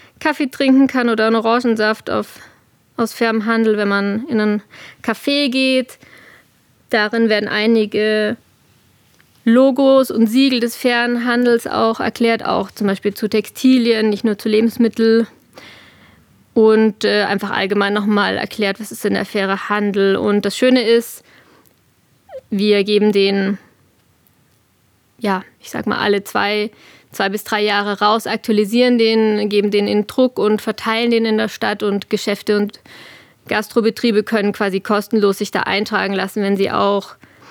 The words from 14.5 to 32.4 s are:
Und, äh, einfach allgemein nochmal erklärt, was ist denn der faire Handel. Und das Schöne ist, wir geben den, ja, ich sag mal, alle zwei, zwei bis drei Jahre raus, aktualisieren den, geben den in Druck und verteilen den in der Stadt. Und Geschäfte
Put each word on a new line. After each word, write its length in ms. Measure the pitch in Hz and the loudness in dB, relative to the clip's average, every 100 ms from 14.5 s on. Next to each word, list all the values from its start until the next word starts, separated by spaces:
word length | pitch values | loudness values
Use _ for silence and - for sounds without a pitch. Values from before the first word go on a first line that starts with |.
| 214 226 - 226 226 226 226 226 - _ - - - - - - _ _ _ _ | 2 2 2 0 2 2 4 2 -6 _ -20 -20 -20 -20 -20 -20 _ _ _ _
Und, 500 | - 220 220 220 208 | 4 4 6 4 0
äh, 200 | 208 208 | -2 0
einfach 260 | 202 202 202 | 0 -2 -4
allgemein 440 | - 190 202 196 | -4 -2 0 0
nochmal 440 | 208 208 208 190 190 | 0 0 0 0 -2
erklärt, 420 | - - 202 196 | -6 -4 -4 -6
was 120 | 208 | -10
ist 120 | 233 | -6
denn 120 | 208 196 | -4 -4
der 100 | 196 | -4
faire 440 | 208 196 196 - | -4 -4 -4 -4
Handel. 460 | 208 208 202 196 196 | -4 -2 0 0 0
Und 300 | 214 208 202 | 0 0 -2
das 100 | - | 0
Schöne 280 | 254 254 | 2 2
ist, 400 | 220 233 233 - - _ _ _ _ _ _ _ _ _ _ 554 - | 4 2 0 -10 -20 _ _ _ _ _ _ _ _ _ _ -20 -8
wir 320 | 202 208 202 | -2 0 2
geben 280 | 202 208 214 | 2 2 2
den, 460 | 202 196 196 196 196 _ _ _ _ _ _ _ _ _ _ _ _ _ _ _ _ | 2 2 0 -2 -4 _ _ _ _ _ _ _ _ _ _ _ _ _ _ _ _
ja, 260 | 220 190 - _ | -4 -4 -6 _
ich 120 | - | -12
sag 160 | 240 220 | -8 -4
mal, 100 | - | -2
alle 260 | 208 202 | 0 -2
zwei, 460 | 196 208 202 208 214 - - - _ | -2 -2 -2 -2 -6 -10 -20 -20 _
zwei 180 | - 196 | -4 -4
bis 140 | 208 | -4
drei 200 | - 214 | -4 -2
Jahre 380 | 208 202 202 196 | 0 0 -2 0
raus, 260 | 208 220 - | 2 0 -2
aktualisieren 720 | 220 - 208 208 233 247 240 | -6 -2 0 2 2 4 4
den, 500 | 226 220 220 214 208 | 4 4 2 2 0
geben 220 | 202 202 | 0 0
den 160 | 202 208 | 0 0
in 180 | 208 208 | 0 0
Druck 320 | - 254 - | 0 0 2
und 240 | 214 214 | 0 0
verteilen 480 | - 214 233 220 240 | -2 -6 -2 0 0
den 160 | 226 226 | 0 0
in 140 | 220 | 0
der 100 | 220 | -2
Stadt. 320 | - 220 208 | -4 -4 -2
Und 300 | 214 202 - | -2 -4 -4
Geschäfte 440 | 208 - 202 | -4 -4 -4